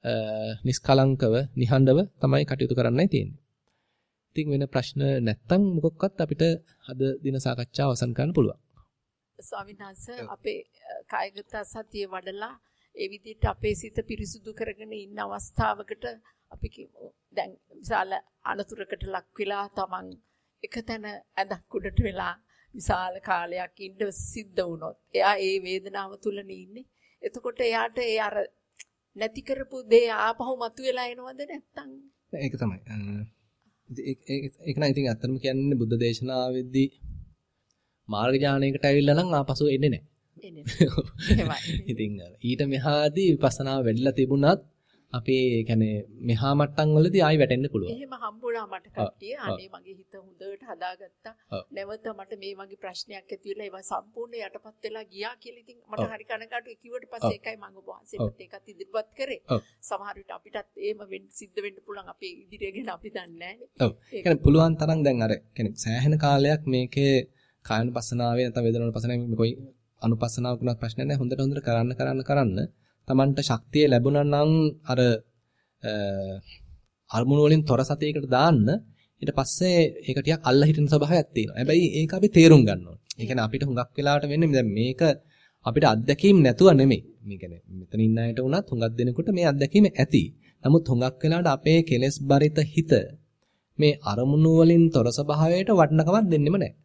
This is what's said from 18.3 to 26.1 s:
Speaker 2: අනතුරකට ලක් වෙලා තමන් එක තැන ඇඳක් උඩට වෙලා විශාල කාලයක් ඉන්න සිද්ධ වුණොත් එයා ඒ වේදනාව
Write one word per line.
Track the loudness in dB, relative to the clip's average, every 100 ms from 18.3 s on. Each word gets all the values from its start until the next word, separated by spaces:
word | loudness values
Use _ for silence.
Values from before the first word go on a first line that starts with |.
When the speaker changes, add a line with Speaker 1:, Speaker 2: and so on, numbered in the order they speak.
| _
Speaker 2:
අනතුරකට | -8 -8 -8 -14 -12 -12
ලක් | -10 -10 _
වෙලා | -10 -8 -8 -8
තමන් | -8 -8 -10 -14 -20 _ _ _ _
එක | -14 -14
තැන | -12 -12
ඇඳක් | -12 -16 _ -8 -8 -8 _
උඩට | -10 -2 -2
වෙලා | -2 -6 -8 -10 _ _ _
විශාල | -12 -4 -4 -4 -10
කාලයක් | -6 -6 -4 -10 -10 _
ඉන්න | -20 -8 -8 -8
සිද්ධ | -10 -10 -8 -6
වුණොත් | -6 -8 -12 -16 _
එයා | 0 0 0
ඒ | -2 -4
වේදනාව | -4 -8 -8 -10 -10